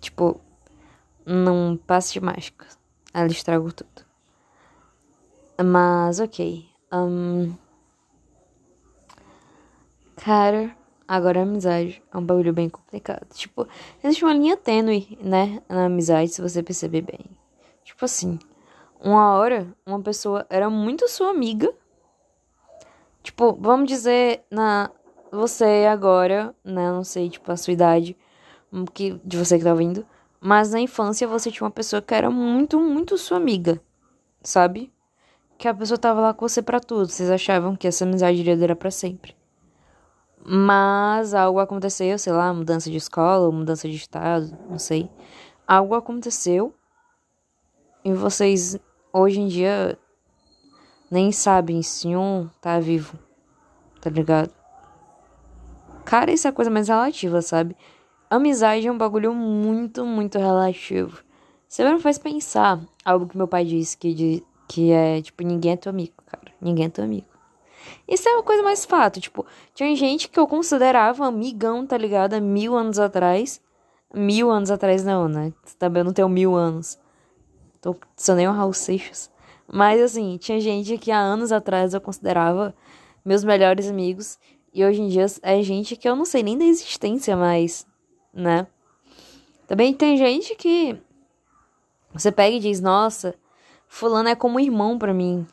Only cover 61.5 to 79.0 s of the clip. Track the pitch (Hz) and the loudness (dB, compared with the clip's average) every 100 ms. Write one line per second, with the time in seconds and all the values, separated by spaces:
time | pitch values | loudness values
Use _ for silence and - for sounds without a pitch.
61.5 | _ - - 262 330 294 285 302 302 - | _ -12 0 2 2 0 -2 -4 -8 -4
62.5 | 214 202 170 165 _ 185 185 180 185 180 | 2 2 2 -6 _ 0 0 0 -6 -2
63.5 | 180 170 165 160 - 170 156 160 165 - | 0 0 -2 -4 -6 -4 -2 0 -2 -6
64.5 | _ - 165 165 165 160 156 156 - 175 | _ -10 0 4 4 4 0 -6 -8 -4
65.5 | 175 170 175 196 190 170 _ _ - - | -2 0 -2 -4 -6 -8 _ _ -20 -20
66.5 | - 175 165 165 165 - 196 - _ _ | -10 -2 -2 -2 -4 -6 -6 -10 _ _
67.5 | _ _ - - - - 370 466 466 440 | _ _ -20 -20 -16 -6 -2 2 2 2
68.5 | 415 403 403 - 339 208 185 - - - | 2 2 -2 0 2 2 0 -12 -10 -12
69.5 | - _ - 285 285 269 302 - 339 302 | -14 _ -4 -2 2 0 -2 -2 2 2
70.5 | 302 339 277 262 254 220 247 269 220 254 | 2 0 2 4 6 4 2 -2 -4 -6
71.5 | 214 226 233 269 247 214 196 196 214 202 | -4 -4 -2 -4 -4 0 0 0 0 0
72.5 | 202 226 247 226 202 202 190 180 190 262 | 0 0 0 0 0 0 2 2 2 -2
73.5 | - _ _ _ _ _ 202 202 214 240 | -8 _ _ _ _ _ -2 0 2 2
74.5 | 214 196 202 196 190 196 190 160 151 156 | 2 0 0 2 2 2 0 0 -2 -6
75.5 | - - - 180 175 175 190 190 185 185 | -10 -16 -4 -2 0 0 2 2 4 2
76.5 | 180 165 160 160 - _ _ _ _ _ | 2 0 -2 -10 -16 _ _ _ _ _
77.5 | _ _ _ 180 175 - - - 180 185 | _ _ _ -8 -8 -12 -4 0 2 2
78.5 | 208 196 190 - 190 | 0 -2 -4 -4 -6